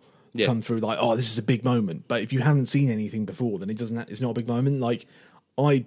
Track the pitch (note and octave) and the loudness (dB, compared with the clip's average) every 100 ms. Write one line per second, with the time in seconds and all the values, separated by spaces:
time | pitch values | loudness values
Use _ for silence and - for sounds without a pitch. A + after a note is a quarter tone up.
0 | _ _ _ A2 G#2+ A#2 G#2+ A2+ A2 A2+ | _ _ _ 0 2 2 -2 -2 -2 0
1 | A#2+ A2+ A#2 A2 A2+ A#2+ B2 A#2+ G2+ D#2+ | 2 2 0 -2 0 0 2 2 0 -4
2 | - A#2+ G#2+ C3 C3 D3 A#2+ C#3 C#3 A2 | -4 -2 0 2 4 4 4 2 2 0
3 | G#2 A2 G#2 F2+ A#2+ G2 F#2+ A2 A#2 A#2 | -2 -4 -6 -4 -4 -2 -6 -6 -6 -6
4 | A#2 G#2 B2+ A#2 A#2 A#2+ C3+ C#3+ A#2+ A#2+ | -8 -6 -4 -2 -2 0 2 2 0 -2
5 | - - - _ _ - C#3+ C#3 | -6 -20 -20 _ _ 0 2 2